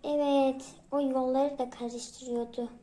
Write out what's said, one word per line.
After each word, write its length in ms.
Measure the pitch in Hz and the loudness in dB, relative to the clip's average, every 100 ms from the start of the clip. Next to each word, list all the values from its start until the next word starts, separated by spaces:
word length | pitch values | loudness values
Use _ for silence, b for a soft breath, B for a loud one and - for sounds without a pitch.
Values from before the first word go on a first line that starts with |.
Evet, 600 | - 294 285 277 269 269 - - - | 0 2 4 4 4 0 -10 -20 -4
o 80 | 285 | 0
yolları 580 | 269 262 254 262 285 277 | 2 2 2 2 2 0
da 120 | 247 | -6
karıştırıyordu. 960 | - 240 240 - - 254 240 233 240 233 - | -4 -8 -8 -10 -14 -4 -4 -2 -6 -8 -10